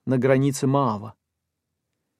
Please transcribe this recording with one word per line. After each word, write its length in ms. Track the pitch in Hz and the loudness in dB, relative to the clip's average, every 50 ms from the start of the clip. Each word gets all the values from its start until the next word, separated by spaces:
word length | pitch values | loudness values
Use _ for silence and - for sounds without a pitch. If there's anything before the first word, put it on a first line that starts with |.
| - | -4
на 120 | 123 131 127 | -2 -2 0
границе 480 | 120 135 135 131 135 143 139 - - | 2 2 2 4 2 0 -2 -2 -2
Моава. 480 | 131 135 143 139 120 107 101 107 110 - _ _ _ _ _ _ _ _ _ _ _ _ _ _ _ _ _ _ _ _ | 0 0 0 0 0 -2 -6 -8 -14 -18 _ _ _ _ _ _ _ _ _ _ _ _ _ _ _ _ _ _ _ _